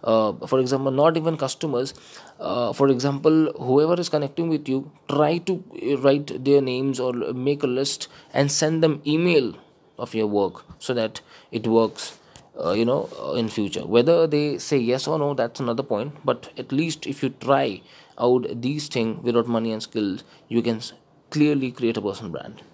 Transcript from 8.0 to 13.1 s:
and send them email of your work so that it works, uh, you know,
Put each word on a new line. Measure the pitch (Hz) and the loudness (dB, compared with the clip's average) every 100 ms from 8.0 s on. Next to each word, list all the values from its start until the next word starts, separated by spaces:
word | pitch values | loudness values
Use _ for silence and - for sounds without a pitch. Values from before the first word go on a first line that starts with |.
| - - - - | -12 -16 -6 0
and | 143 | 0
send | 143 156 160 | 2 0 2
them | 160 143 143 | 2 0 -2
email | 156 175 165 120 - - _ _ - | 0 4 4 2 -6 -20 _ _ -12
of | 120 | -6
your | 110 107 | -2 0
work | 104 95 - - - | 2 0 -4 -20 -14
so | - | -4
that | 123 110 - - - _ | -2 -2 -6 -18 -20 _
it | 117 113 | -6 2
works, | 113 110 - - - _ - _ - | 2 2 -2 -14 -14 _ -20 _ -6
uh, | 82 | -2
you | 104 113 | 0 2
know, | 135 - | 0 -4